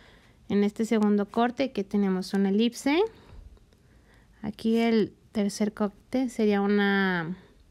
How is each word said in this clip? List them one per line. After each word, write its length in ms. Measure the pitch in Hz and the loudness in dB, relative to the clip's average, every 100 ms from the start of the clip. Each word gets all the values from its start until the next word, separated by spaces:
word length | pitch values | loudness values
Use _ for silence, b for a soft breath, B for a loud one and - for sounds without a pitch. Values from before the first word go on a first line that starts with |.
| b b b b - | b b b b -2
En 140 | 202 | 0
este 220 | 202 - 220 | 0 -2 -2
segundo 400 | 220 208 208 202 | 2 2 2 0
corte 460 | 233 240 240 262 | -2 -2 -2 -4
que 120 | 208 | -4
tenemos 480 | 196 202 196 185 185 | -4 -2 0 -2 -2
una 160 | 196 196 | -2 0
elipse. 500 | 202 233 233 277 311 453 b b b b b _ _ b b b b b _ | 2 0 0 0 2 0 b b b b b _ _ b b b b b _
Aquí 380 | 214 - 226 226 | -12 -4 0 2
el 340 | 233 220 190 - _ | 2 2 0 -4 _
tercer 440 | 220 202 - 208 | -4 -4 -2 -4
corte 560 | - 202 - _ 254 254 | -2 -6 -6 _ -4 -2
sería 320 | - 214 202 | 0 2 2
una 760 | 202 208 202 392 190 180 165 185 b b - | 2 2 2 2 2 0 -4 -10 b b -20